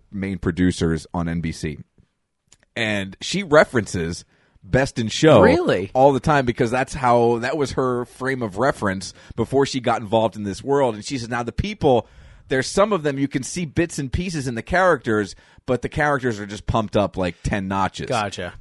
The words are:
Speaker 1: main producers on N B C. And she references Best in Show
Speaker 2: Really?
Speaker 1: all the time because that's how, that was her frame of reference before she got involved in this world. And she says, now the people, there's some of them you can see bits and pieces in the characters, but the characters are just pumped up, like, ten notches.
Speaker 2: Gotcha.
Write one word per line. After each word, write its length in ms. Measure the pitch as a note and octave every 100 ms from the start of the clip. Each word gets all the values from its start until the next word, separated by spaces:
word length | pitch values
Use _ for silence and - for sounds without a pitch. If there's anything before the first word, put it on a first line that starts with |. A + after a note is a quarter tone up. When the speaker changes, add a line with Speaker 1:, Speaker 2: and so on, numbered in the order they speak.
| -
Speaker 1:
main 240 | G2+ F#2+ F#2
producers 680 | F#2+ E2 F2+ - E2+ D#2+ -
on 120 | F2+ E2+
N 140 | E2+
B 120 | D#2+
C. 260 | - D#2+ C#2+ - _ _ _ _ _ _ _ _ -
And 400 | A2 G#2 F#2+ F#2+
she 200 | - F3+
references 800 | G3 D3 G3+ B2 G2+ F#2 E2 F2 - _ _ _
Best 360 | G2 A#2+ C3+ -
in 100 | A2
Show 320 | - B2+ A#2
Speaker 2:
Really? 500 | - D#4 F4 G#2+ G2
Speaker 1:
all 180 | B2+ C#3
the 80 | C3
time 240 | - D3
because 260 | B2 A2+ A#2+
that's 220 | B2+ C3
how, 460 | D#3 B2+ A#2+ A#2 A#2
that 180 | A#2+ D#3
was 160 | C3+
her 320 | - C3 B2
frame 380 | A#2+ - C3 C3+
of 160 | A2+ F#2
reference 560 | C3+ - G#2 F#2+ F#2 - - -
before 280 | A2+ C3+ C3+
she 140 | C3
got 200 | A#2 A2
involved 340 | G#2+ A2+ A2 G#2+
in 60 |
this 200 | G2+ F#2
world. 320 | A#2 C#3+ C3
And 100 | G#2+
she 120 | - C#3
says, 120 | A2+
now 140 | A#2+
the 80 | A#2+
people, 540 | - G3+ G#3+ D3+ A#2+ - - - - -
there's 180 | C3 B2+
some 260 | - G#3
of 100 | G3
them 140 | D3 C#3
you 100 | C#3
can 140 | C#3+
see 200 | B2+ F3
bits 340 | E3 C3+ E3+ -
and 140 | C3+
pieces 340 | - F#3 E3 C3
in 100 | A2+
the 60 |
characters, 720 | - F3 F#3 D3 A#2 G#2+ G2 - _ -
but 180 | - B2
the 60 | B2
characters 500 | D3 D3+ C#3 B2+ G#2
are 40 |
just 220 | G2+ G2+ -
pumped 300 | A#2 G#2 A2
up, 200 | F#2+ -
like, 200 | F2+ -
ten 240 | - A2 F#2+
notches. 380 | G2 F#2+ - -
Speaker 2:
Gotcha. 440 | A#2+ G2+ - F2 -